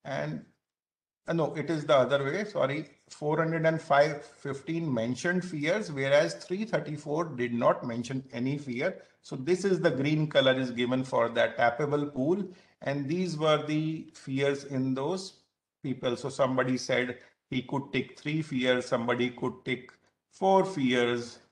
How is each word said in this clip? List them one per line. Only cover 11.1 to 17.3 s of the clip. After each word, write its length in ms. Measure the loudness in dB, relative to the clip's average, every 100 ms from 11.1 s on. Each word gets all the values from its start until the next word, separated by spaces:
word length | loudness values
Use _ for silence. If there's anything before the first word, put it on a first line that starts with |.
| 0 2
the 240 | 2 0 4
tappable 560 | 2 2 -2 -2 -2
pool. 280 | -2 0 0 -4 -12 _ _
And 260 | -6 -4 -2
these 300 | -2 -2 0
were 260 | 2 2 2
the 400 | -2 -2 -6 -10
fears 500 | -16 -6 0 0 0
in 300 | -4 -2 -2
those 400 | -2 -2 -4 -8 _ _ _ _ _
people. 320 | -8 -4 -2
So 140 | -2 -6
somebody 480 | 0 2 2 0 0
said 420 | 0 0 0 -6 -14